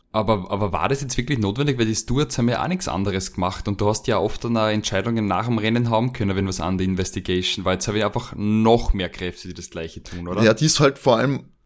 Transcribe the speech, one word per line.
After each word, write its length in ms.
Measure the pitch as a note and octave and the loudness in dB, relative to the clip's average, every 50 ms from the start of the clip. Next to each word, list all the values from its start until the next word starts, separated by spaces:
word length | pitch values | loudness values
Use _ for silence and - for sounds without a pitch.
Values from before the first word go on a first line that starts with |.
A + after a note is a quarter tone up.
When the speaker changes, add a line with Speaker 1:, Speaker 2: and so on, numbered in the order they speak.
| _ _ - | _ _ -2
Speaker 1:
Aber, 380 | A2 G#2 G#2+ A2 G2 F2+ - | -2 0 0 0 -2 -2 -4
aber 200 | G#2+ G2 G#2 F#2+ | -2 -2 -2 -2
war 160 | E2 D#2 E2+ | -2 -2 0
das 140 | A2 C3+ C3+ | 0 -2 -2
jetzt 160 | C#3 B2+ - | -2 -4 -4
wirklich 220 | - B2 C3 D3 A#2 | -4 -2 -2 0 0
notwendig? 380 | G#2 G2 G#2 C3 D3 D3 C3 A#2+ | 0 0 0 0 0 0 2 0
Weil 60 | A#2 | 0
die 100 | A2 A2 | 0 0
Stewards 420 | - - - A#2+ C#3 D3 - - | -2 -2 0 0 0 0 0 0
haben 100 | - A#2 A#2+ | 0 0 0
ja 140 | A#2+ - - | 0 0 -2
auch 40 | |
nichts 200 | D3+ F#3 F#3 - | -2 -2 -4 -4
anderes 460 | - - F#2 G2 G2+ F#2 F#2+ F#2 - - | -4 -2 -2 -2 -2 -2 -2 -4 -4 -4
gemacht 340 | G2+ F2+ F#2 - - - | -2 -2 -2 -2 -4 -6
und 140 | G#2+ G2+ - | -4 -2 0
du 60 | G#2 G#2 | 0 0
hast 180 | A2 - - | 0 0 0
ja 120 | - A2 F#2+ | 0 0 0
oft 240 | F#2+ A2 - - - | 0 -2 -2 -4 -2
dann 120 | A#2 A#2 | 0 0
auch 100 | A2+ G#2+ | 2 2
Entscheidungen 580 | A2 G#2+ G#2+ G2+ - G2+ F#2+ G2 A#2+ A#2 A2+ G#2 | 2 2 0 0 0 -2 -2 0 0 0 0 0
nach 180 | G2 F2+ F#2 A2 | 0 0 0 0
dem 100 | A#2+ A#2+ | 0 0
Rennen 320 | A2 G#2 A2 A2+ A#2+ A#2+ A#2 | 0 0 2 2 2 2 2
haben 240 | A2+ A2 B2 C3 B2+ | 2 2 2 0 -2
können, 220 | - G#2 G2 F#2+ | -2 -2 0 0
wenn 120 | G2 F#2+ | 0 0
was 120 | F#2+ F#2 - | 0 -2 -2
an 160 | D#2 F2+ F#2+ | -2 -2 0
der 80 | F#2 F#2 | 0 0
Investigation 800 | F#2 F#2 F#2 F#2 - - G2 F#2 - F#2 F2+ F2+ - - G#2 F2 | 0 0 0 -2 -2 -4 -6 -2 -2 0 0 0 -2 -2 -2 -2
war. 80 | F#2+ F#2 | 0 0
Jetzt 140 | F#2 - | 0 0
habe 100 | A2 G#2 | 0 0
ich 80 | G#2+ G#2 | 0 0
einfach 280 | G#2 - A#2+ - - - | 0 -2 -4 -6 -8 -8
noch 580 | G2+ G2+ G#2 G#2+ A2 A2 A2+ A#2+ A#2 A2+ - - | -4 0 2 4 4 6 6 6 6 4 2 0
mehr 160 | G2 F2+ F2 | 0 -2 -4
Kräfte, 380 | - - F#2 F2+ - - - F#2 | -6 -6 -6 -6 -6 -8 -12 -12
die 40 | F2 | -12
das 160 | F2+ F2 - | -12 -12 -10
Gleiche 340 | - E2+ D#2+ E2 - - - | -8 -8 -8 -8 -10 -14 -14
tun, 240 | - F2+ F2 E2+ | -12 -10 -8 -6
oder? 160 | F2 F#2 G#2 A2+ | -4 0 4 4
Speaker 2:
Ja, 100 | A2 A2 | 4 4
die 120 | - D3+ | 4 4
ist 140 | D#3 - - | 4 4 6
halt 180 | D3 C#3 C#3 - | 4 4 4 4
vor 180 | - C3+ A#2 | 2 4 4
allem 280 | A2+ B2 C#3 C#3 B2 - - _ _ _ | 4 4 0 0 -2 -6 -12 _ _ _